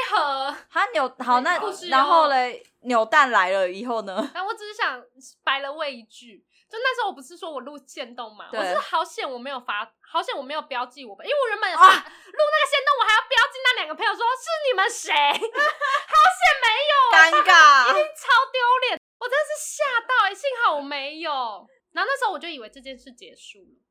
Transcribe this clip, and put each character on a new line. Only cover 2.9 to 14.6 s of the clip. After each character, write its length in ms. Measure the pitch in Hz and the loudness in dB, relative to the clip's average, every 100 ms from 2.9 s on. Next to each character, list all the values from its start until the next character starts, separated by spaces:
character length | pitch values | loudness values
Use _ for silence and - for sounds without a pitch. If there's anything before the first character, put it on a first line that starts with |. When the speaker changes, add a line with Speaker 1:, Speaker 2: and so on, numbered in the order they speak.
| 240 | 0
Speaker 2:
蛋 260 | 220 311 269 | 2 4 4
来 180 | 214 185 | 4 2
了 200 | 196 180 | 0 -2
以 160 | 190 247 | -4 -6
后 180 | 226 | -6
呢？ 280 | 202 190 262 | -6 -6 -8
Speaker 1:
然 80 | 339 | -8
后 60 | 381 | -8
我 60 | |
只 120 | 453 415 | -10 -12
是 80 | |
想 300 | 427 359 247 - 262 - _ | -6 -6 -6 -14 _ -20 _
白 160 | - 269 | -4 -4
了 140 | 277 | -6
问 180 | 311 294 | -8 -10
一 100 | 240 | -10
句， 420 | 214 - 240 196 _ _ _ | -18 -20 -20 -20 _ _ _
就 80 | 453 | -8
那 180 | 508 480 | -6 -4
时 60 | |
候 80 | 302 | -6
我 40 | |
不 80 | 262 | -8
是 140 | 262 339 | -16 -18
说 160 | 359 | -14
我 80 | 277 | -12
录 180 | 254 294 277 | -14 -18 -18
限 300 | - 233 247 | -16 -14 -14
动 180 | 226 | -18
嘛， 140 | 208 170 | -18 -12
Speaker 2:
对。 80 | 220 | -6
Speaker 1:
我 60 | 190 | -4
是 120 | 180 | -4
好 260 | - 339 | -4 -4
险 260 | 359 - 330 | -4 -8 -10
我 80 | 247 | -10
没 120 | 262 | -12
有 100 | 262 | -10
发， 320 | 254 208 233 _ | -8 -8 -8 _
好 240 | _ 330 | _ -6
险 100 | 359 | -6
我 80 | 381 | -8
没 120 | 262 | -8
有 80 | 302 | -10
标 240 | 269 247 254 | -8 -8 -8
记 180 | 285 | -12
我 100 | 240 | -20
们， 140 | 196 - | -14 -4
因 20 | |
为 60 | 571 | -2
我 140 | 494 | -2
原 100 | 415 | -2
本 100 | 415 | -2
Speaker 2:
啊。 20 | 330 | 6
Speaker 1:
录 60 | |
那 80 | 370 | 8
个 80 | 349 | 8
限 60 | - - 392 605 605 605 554 571 554 | 0 -18 -8 -2 0 2 0 0 0
动， 80 | 554 | 0
我 20 | |
还 80 | 427 | 2
要 80 | 427 480 | 0 2
标 80 | 480 554 | 2 2
记 80 | 508 | 0
那 140 | 523 453 | -2 -2
两 100 | 311 | -4
个 40 | |
朋 120 | 311 427 | -4 -4
友 80 | |
说 100 | 403 466 523 | -2 -2 -4
是 80 | 587 640 | -4 -4